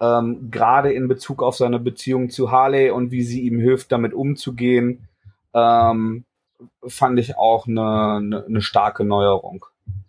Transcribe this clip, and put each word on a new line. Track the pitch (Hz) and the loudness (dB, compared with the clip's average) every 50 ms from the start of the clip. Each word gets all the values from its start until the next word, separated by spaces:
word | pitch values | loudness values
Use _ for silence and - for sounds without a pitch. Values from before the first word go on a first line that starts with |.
ähm, | 113 120 120 120 117 117 120 - 131 117 | 0 2 2 2 0 -2 -4 -6 -10 -10
gerade | - - 113 113 127 139 139 143 | -2 0 2 4 4 4 4 2
in | 120 127 131 | 0 0 0
Bezug | 127 131 - - - 135 - | -2 -2 -2 -4 -8 -6 -2
auf | 131 123 120 | -2 -2 0
seine | - 131 120 120 117 | 0 0 0 0 0
Beziehung | 120 123 120 - - 131 131 127 127 123 | -2 -4 -6 -6 -4 -2 -2 -2 -2 -4
zu | - - 131 110 | -4 -4 -2 2
Harley | 123 127 131 135 139 135 135 127 | 2 4 4 4 4 4 4 4
und | 101 123 123 123 | 2 0 -2 -2
wie | 127 127 | -2 -4
sie | 120 120 120 127 | -4 -2 -4 -4
ihm | 123 120 117 117 | -2 -2 0 2
hilft, | 113 127 131 127 - - | 2 4 2 2 0 -2
damit | 135 120 113 107 | -2 0 0 -2
umzugehen, | - 127 135 143 143 - - 139 123 120 123 123 123 120 120 123 123 - - - _ _ _ 101 - _ _ _ - | -2 -4 -4 -4 -4 -4 -6 -10 -6 -2 0 2 2 4 2 0 -2 -6 -10 -20 _ _ _ -20 -20 _ _ _ 0
ähm, | 117 117 117 117 117 117 113 113 113 110 110 110 120 120 _ _ _ _ _ _ _ 123 120 _ _ - | 2 4 4 4 4 4 2 2 0 -2 -4 -6 -8 -12 _ _ _ _ _ _ _ -20 -20 _ _ -16
fand | 123 - - 139 127 127 120 | -14 -4 0 0 2 2 0
ich | 117 131 - | -2 -2 -2
auch | - 107 113 113 113 - 120 | 0 2 2 2 0 -2 -4
eine, | 113 110 110 110 107 107 107 107 107 | -4 -2 0 0 0 0 0 0 -2
eine, | 104 104 104 107 104 - | -2 -4 -4 -6 -6 -6
eine | - 110 107 | -4 -4 -4
starke | 104 - - 104 101 107 - - 107 | -2 0 0 0 0 0 0 -2 -2
Neuerung. | 104 104 101 101 101 98 92 - - 90 92 - - _ _ _ - 95 98 - | 0 2 2 4 2 2 0 -2 -6 -16 -18 -20 -20 _ _ _ -12 -12 -12 -14